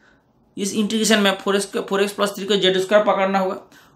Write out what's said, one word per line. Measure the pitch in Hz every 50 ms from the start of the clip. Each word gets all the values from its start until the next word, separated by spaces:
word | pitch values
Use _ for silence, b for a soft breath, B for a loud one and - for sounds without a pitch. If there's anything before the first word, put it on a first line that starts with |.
| b b b b b b _ _ _ _ _
इस | - 202 196 -
इंटीग्रेशन | 208 214 196 214 220 214 - 226 214
में | 202 196 190 190
फ़ोर | - 202 196
एक्स | 202 196
को, | - - 220 190
फ़ोर | - 196 196 202
एक्स | 208 -
प्लस | - 202 202 202
थ्री | - 190
को | 196 214 196
जेड | 170 185 185 185
स्क्वायर | 185 - 214 208 208
पकड़ना | 202 190 190 190 190 196 196
होगा, | 190 190 202 - - - b b b b b